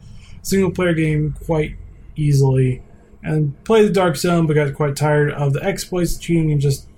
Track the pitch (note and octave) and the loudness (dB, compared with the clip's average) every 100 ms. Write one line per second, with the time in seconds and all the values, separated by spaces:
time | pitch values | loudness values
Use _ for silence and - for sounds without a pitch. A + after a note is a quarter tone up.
0 | - - - - - G3 F#3+ F3+ F3+ D#3+ | -18 -20 -20 -14 -2 0 0 0 0 0
1 | D#3 D3+ D3+ C3+ - D#3+ D#3 - - - | 0 0 -2 -6 -4 -2 -2 -8 -18 -20
2 | - - D3 C#3 C3+ C3 B2+ C3 - - | -16 -2 2 4 4 2 0 -2 -10 -20
3 | - - - D#3 D3 C3+ - A3 G#3+ G3 | -20 -12 -4 -2 -2 -4 2 4 4 4
4 | F#3 C#3+ F3+ E3+ D#3+ D3+ C#3+ C3+ D3 C#3 | 0 0 0 2 2 2 0 -2 -4 0
5 | D3+ D3 D3 - C#3+ C#3 F#3+ - - F3+ | 0 2 0 0 -2 0 -2 -4 -6 -4
6 | E3+ - - E3+ D#3 D3 C#3+ C3+ - | -2 -4 0 0 2 2 0 -2 -8